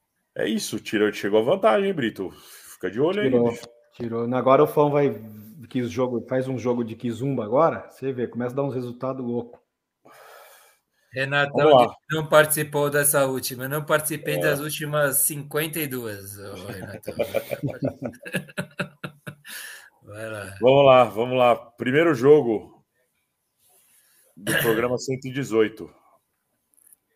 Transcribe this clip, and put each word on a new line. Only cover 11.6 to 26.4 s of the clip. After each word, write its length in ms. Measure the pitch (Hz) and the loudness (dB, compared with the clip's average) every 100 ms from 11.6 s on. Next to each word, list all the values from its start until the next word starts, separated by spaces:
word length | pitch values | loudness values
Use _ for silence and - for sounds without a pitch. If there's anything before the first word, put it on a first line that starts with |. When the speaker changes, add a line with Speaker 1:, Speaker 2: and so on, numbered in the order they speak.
| 151 | 6
Speaker 1:
Vamos 180 | 135 117 | 8 6
lá. 60 | - - | 0 -8
Speaker 3:
não 160 | 156 151 | -6 2
participou 640 | 156 151 156 147 147 143 | 4 4 2 -4 -2 0
dessa 360 | 147 143 147 135 | 0 2 2 0
última. 400 | 131 123 123 131 | -2 -6 -8 -6
Eu 40 | |
não 140 | 151 | -6
participei 520 | 151 151 151 151 151 151 | 0 -2 -2 -8 -6 -2
Speaker 1:
É. 40 | |
Speaker 3:
das 220 | 156 143 | -2 -2
últimas 560 | 151 151 147 151 143 131 | -4 -8 -6 -2 0 0
cinquenta 640 | - 147 139 151 160 165 | -2 -4 -6 -6 -4 -6
e 60 | 147 | -6
duas, 520 | 127 117 101 98 101 | -8 -8 -12 -14 -16
ô, 140 | 98 98 95 | -16 -14 -14
Renatão. 460 | 95 95 98 - | -12 -14 -14 -10
<laughs> 3000 | 110 113 - - - 147 - - - 247 - - - - - - - - _ 147 - - - - - - - - _ | -6 -4 -4 -6 -8 -8 -6 -8 -8 -12 -12 -10 -10 -10 -12 -12 -10 -12 _ -18 -18 -20 -20 -18 -16 -16 -20 -20 _
Vai 260 | 104 104 110 | -20 -14 -12
lá. 260 | 107 95 95 | -12 -12 2
Speaker 1:
Vamos 240 | 117 139 139 | 6 8 10
lá, 180 | 127 | 8
vamos 340 | 117 101 123 127 | 8 2 -2 4
lá. 180 | 123 113 | 4 4
Primeiro 580 | - - 120 139 170 131 | -2 -8 0 2 4 4
jogo 680 | 131 151 120 104 - _ _ _ _ _ _ _ _ _ _ _ _ _ _ _ _ - | 6 6 6 -2 -6 _ _ _ _ _ _ _ _ _ _ _ _ _ _ _ _ -14
do 160 | 101 156 | -4 -2
programa 380 | 117 110 123 123 | 0 0 0 -2
cento 280 | - 131 131 | -4 -8 -6
e 40 | |
dezoito. 600 | 127 117 110 107 - 85 _ _ _ _ _ | -8 -2 2 2 -2 -18 _ _ _ _ _